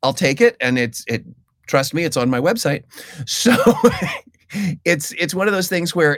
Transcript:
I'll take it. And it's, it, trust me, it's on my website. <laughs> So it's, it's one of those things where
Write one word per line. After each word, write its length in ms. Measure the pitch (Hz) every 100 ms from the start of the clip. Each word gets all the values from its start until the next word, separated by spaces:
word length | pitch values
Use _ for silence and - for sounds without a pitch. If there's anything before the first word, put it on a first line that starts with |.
I'll 120 | 131
take 260 | 143 147 143
it. 160 | 233 -
And 180 | 127 127
it's, 260 | 120 - -
it, 180 | 117 - - _ _ -
trust 260 | 139 135
me, 120 | 160
it's 120 | 165 131
on 140 | 123
my 100 | 123
website. 440 | 160 233 147 - -
<laughs> 380 | - - - 123
So 260 | - 233 240 240 - 240 - 185 - - _ - 208 196 147
it's, 280 | 170 165 -
it's 200 | - 175
one 140 | 180 202
of 40 |
those 160 | 196 180
things 260 | 180 170 170
where 200 | 151